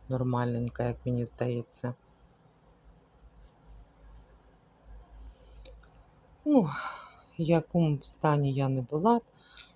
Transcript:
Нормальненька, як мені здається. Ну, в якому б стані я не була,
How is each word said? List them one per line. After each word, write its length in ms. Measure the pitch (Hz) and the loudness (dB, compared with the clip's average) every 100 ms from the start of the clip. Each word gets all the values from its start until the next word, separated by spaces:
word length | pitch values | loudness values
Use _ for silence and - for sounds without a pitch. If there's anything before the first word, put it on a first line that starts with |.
| - | -4
Нормальненька, 760 | 131 127 123 123 117 120 - | -2 0 0 0 -2 -4 -2
як 120 | 123 117 127 | -4 -4 -4
мені 200 | 123 117 | -4 -4
здається. 680 | - 123 120 117 - 123 123 _ _ - _ _ _ _ _ - - _ _ - - - _ - - - _ - - - - _ _ _ _ - - - - - - - - - - - - - _ _ - | -4 -4 -4 -6 -8 -8 -10 _ _ -20 _ _ _ _ _ -20 -20 _ _ -20 -20 -20 _ -20 -20 -20 _ -20 -20 -20 -20 _ _ _ _ -20 -20 -20 -20 -18 -18 -20 -20 -20 -20 -20 -20 -20 _ _ -6
Ну, 180 | 302 285 | 4 4
в 800 | 160 139 - - - - - - | 4 -2 -8 -10 -14 -20 -12 -4
якому 540 | 160 165 160 175 156 143 | 2 2 2 2 2 0
б 100 | - | -2
стані 460 | - 156 147 139 | 0 2 4 2
я 160 | 135 135 | 0 0
не 140 | 135 | 0
була, 380 | 123 151 202 233 - - - - - | -2 0 2 2 0 -18 -20 -18 -16